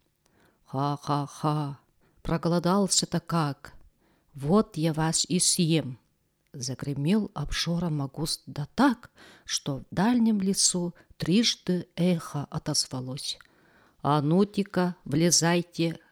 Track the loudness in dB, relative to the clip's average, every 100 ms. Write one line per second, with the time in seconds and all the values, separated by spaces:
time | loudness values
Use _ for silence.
0 | _ _ _ _ _ _ _ -4 -2 -2
1 | -2 -2 -2 -4 -2 -2 -4 -8 _ _
2 | _ _ -4 -2 2 2 2 2 2 0
3 | 0 -4 -2 -2 -2 -4 -14 -20 -20 _
4 | _ _ _ -8 0 2 2 -2 -2 0
5 | 0 0 0 2 2 2 2 2 0 -8
6 | _ _ _ _ _ -12 -10 -8 -6 -2
7 | 2 2 0 -6 -6 -4 -2 -2 -2 -2
8 | -4 -4 -6 -6 -8 -10 -6 2 2 2
9 | -6 _ -20 -20 -8 -6 -4 -8 -6 0
10 | 2 4 2 2 0 2 0 0 -4 -8
11 | _ _ 2 2 2 -2 -2 -2 -4 -2
12 | 0 0 -2 -8 -6 -6 -4 -2 -2 -6
13 | -8 -8 -8 -10 -14 _ _ _ _ _
14 | 0 2 4 4 2 0 -2 0 0 -2
15 | -2 2 4 4 4 2 -2 -2 -2 -4
16 | -12